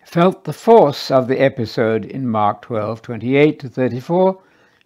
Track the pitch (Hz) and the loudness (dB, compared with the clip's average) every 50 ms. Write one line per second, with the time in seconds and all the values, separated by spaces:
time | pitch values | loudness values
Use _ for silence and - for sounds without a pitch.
0 | _ _ - 170 170 190 180 - - - 147 - - 233 233 220 175 139 135 - | _ _ -2 2 2 2 0 -2 -8 -14 -14 -4 2 4 6 6 6 4 2 -2
1 | - - 139 131 123 113 131 131 135 139 - - 113 104 - - 117 110 113 110 | -4 0 0 0 2 0 0 0 0 0 0 -2 -6 -6 -4 -2 -2 0 0 -2
2 | 98 - - 135 135 120 110 107 104 104 104 - - - 123 107 104 107 117 113 | -4 -6 -10 -8 -6 -4 -2 0 0 -2 -2 -4 -8 -10 -8 -6 -6 -6 -8 -10
3 | - - 120 110 113 123 135 139 147 156 147 151 - 123 - - 127 123 120 127 | -12 -14 -12 -10 -4 -2 2 4 4 2 2 -2 -10 -12 -6 -4 -4 -4 -4 -6
4 | 127 - 170 180 185 190 190 190 _ _ _ _ _ _ _ _ _ | -6 -4 0 0 2 0 0 -2 _ _ _ _ _ _ _ _ _